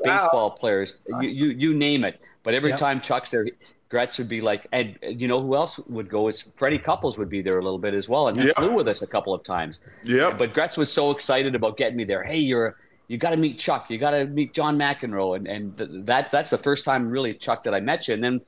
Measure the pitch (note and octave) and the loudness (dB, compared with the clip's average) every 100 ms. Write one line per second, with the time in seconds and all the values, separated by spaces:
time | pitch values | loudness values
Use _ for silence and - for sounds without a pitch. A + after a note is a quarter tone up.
0 | - F#3+ F3 B2+ G#2+ - A#2 G2 G2 - | 2 2 4 2 2 0 0 0 0 -6
1 | - A#2+ C#3 C3+ D3+ B2 D#3 D3+ D3 C#3+ | -8 -4 -4 0 0 2 2 2 2 2
2 | G2+ - - _ A2+ B2 D3 C#3 C#3+ C3 | 0 -4 -14 _ -2 0 2 2 0 0
3 | - B2+ - A#2+ G#2+ - - _ _ A#2+ | -2 -2 0 -2 -2 -6 -16 _ _ -2
4 | B2+ - A#2 A2+ G#2+ G#2 - B2+ A2 F2+ | -2 -2 -6 -2 0 -2 -2 -2 -2 -6
5 | - A#2 B2 B2 C3+ C3+ E3 - - A#2 | -10 -4 0 0 2 0 0 -4 -10 -10
6 | G2 G#2 A2 G#2+ - - C3+ D3+ - E3+ | -4 0 0 0 -6 -2 0 0 0 0
7 | D3 A2 G2 G2+ F#2 F#2 F#2+ F#2+ G2+ G2 | 0 -2 -4 -2 0 0 0 -2 -2 -2
8 | G2 C3+ C3+ G#2+ C3+ D#3 F3 A#3 B2 G2+ | 0 2 2 4 2 4 2 2 2 0
9 | G2+ G#2+ G2 F#2 - F2+ D#2+ D#2 - - | -2 -2 -2 -4 -2 -4 -4 -8 -16 -12
10 | A#2 B2+ E3+ A2+ A#2 D3 E3 D#3+ D3 - | 0 4 4 2 0 2 0 2 0 2
11 | C#3+ C#3+ - C3 C3+ B2 A2 A2 A#2+ A#2+ | 2 2 2 2 2 0 0 0 -2 0
12 | G#2 F#2+ G#2 D#3+ C#3 A#2+ A2+ - _ _ | -2 -2 -2 0 2 2 0 -2 _ _
13 | - A#2+ E3 D#3+ D#3 A#2 - C3+ - A2+ | -10 -4 0 2 0 0 -2 -2 -2 -2
14 | C#3+ D3 C#3 C#3+ D3 - D3+ D3 C#3+ C#3 | 0 2 0 -2 -2 0 0 2 0 -2
15 | B2 G2 F#2+ F#2 G2 G#2 G#2 G2 G#2+ F#2 | -4 -2 0 -2 -4 -8 -8 -8 -8 -6
16 | G#2 B2+ - C#3+ - - C#3+ C#3+ - C3 | 0 0 2 0 0 0 0 0 2 0
17 | A#2 B2+ B2+ G#2 - A#2 A#2 G2 G#2+ D#3+ | 0 -2 -2 -4 -4 -2 0 -2 0 -2
18 | - A2 B2 B2+ | -2 0 0 0